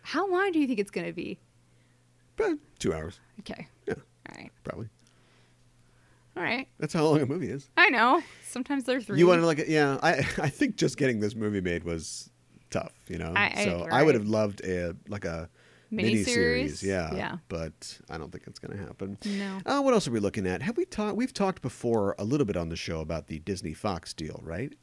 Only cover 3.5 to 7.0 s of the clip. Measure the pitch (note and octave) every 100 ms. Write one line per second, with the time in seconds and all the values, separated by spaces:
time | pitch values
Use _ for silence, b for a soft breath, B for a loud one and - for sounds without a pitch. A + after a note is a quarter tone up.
3.5 | - - _ - - - _ - - -
4.5 | _ - - A2 _ b b b b b
5.5 | b _ _ b b b b b - E3+
6.5 | A#3+ C4 _ D3+ E3+